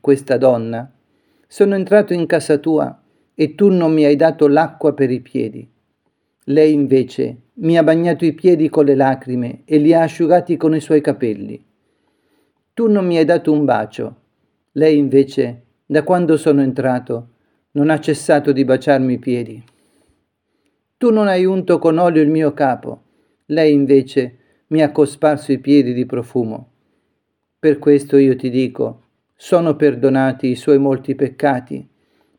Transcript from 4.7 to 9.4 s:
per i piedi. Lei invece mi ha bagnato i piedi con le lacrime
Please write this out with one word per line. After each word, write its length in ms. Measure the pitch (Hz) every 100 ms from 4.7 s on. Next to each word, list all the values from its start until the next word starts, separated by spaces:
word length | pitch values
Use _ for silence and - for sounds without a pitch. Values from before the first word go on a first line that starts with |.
| - 156
per 180 | 143 131
i 100 | 123
piedi. 480 | 127 131 113 123 123 _ _ _ _ _ _ _
Lei 280 | - 147 156
invece 640 | 147 135 135 127 - 127 123 _
mi 240 | - 165 170
ha 60 |
bagnato 400 | 156 165 170 156
i 80 | 165
piedi 360 | 151 180 165 156
con 180 | 160 143
le 100 | 135
lacrime 640 | 135 131 127 123